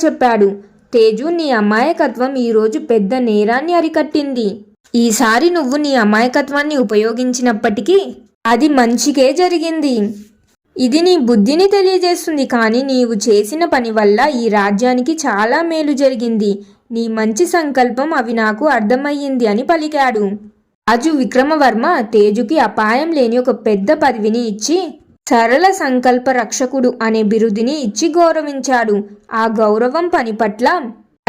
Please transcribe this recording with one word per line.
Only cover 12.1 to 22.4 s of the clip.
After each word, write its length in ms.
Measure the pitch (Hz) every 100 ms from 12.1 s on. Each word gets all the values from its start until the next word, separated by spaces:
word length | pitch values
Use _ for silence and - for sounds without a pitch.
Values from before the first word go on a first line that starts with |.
| 349 339 294 254
కానీ 360 | 247 220 240
నీవు 320 | 277 254 240
చేసిన 520 | 214 254 208 208 311 339
పని 260 | 277 233
వల్ల 280 | 220 202 208 294 247
ఈ 140 | 233
రాజ్యానికి 640 | 208 202 202 247 247 254
చాలా 480 | 320 277 202 220 294
మేలు 320 | 339 320 294
జరిగింది. 580 | 262 269 247 233 226 202 202 - _ -
నీ 160 | 233 226
మంచి 380 | 220 220 214 349
సంకల్పం 680 | 349 302 269 247 240 302
అవి 200 | 302 233
నాకు 320 | 233 214 214 302
అర్థమయ్యింది" 800 | 247 208 254 285 294 285 262 220
అని 160 | 208
పలికాడు. 600 | 277 330 302 294 262 220 202 208 - _ _ _ -
రాజు 220 | 240 311
విక్రమవర్మ 880 | 294 220 254 277 311 269 220 294 330 220
తేజుకి 460 | 220 208 208